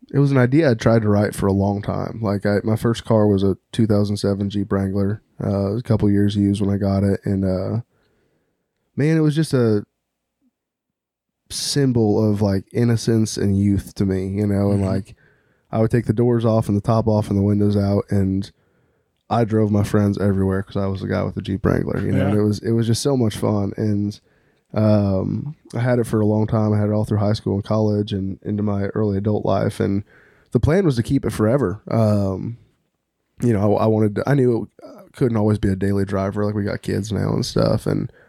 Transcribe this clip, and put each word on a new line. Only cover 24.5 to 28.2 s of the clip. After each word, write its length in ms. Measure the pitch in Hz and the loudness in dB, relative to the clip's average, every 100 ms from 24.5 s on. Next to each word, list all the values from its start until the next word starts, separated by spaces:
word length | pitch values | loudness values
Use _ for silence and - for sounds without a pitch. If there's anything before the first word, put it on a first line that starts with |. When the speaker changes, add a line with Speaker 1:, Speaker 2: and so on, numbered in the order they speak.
| _ _ | _ _
Speaker 1:
um, 800 | - 107 107 101 95 98 104 139 156 - | 0 2 4 2 0 -2 -4 -6 -12 -10
I 60 | 113 | -4
had 200 | 123 123 | 0 0
it 60 | 113 | 0
for 140 | 110 | 0
a 40 | 107 | 2
long 220 | 107 107 | 0 0
time. 240 | 113 107 | 0 0
I 40 | 104 | 0
had 100 | 104 | 0
it 40 | |
all 100 | 107 107 | 0 0
through 120 | 104 | 0
high 140 | 101 | 0
school 220 | 107 - 98 | -2 -2 -4
and 80 | |
college 500 | - 110 107 104 104 | -2 0 0 0 -2
and 260 | 101 | -4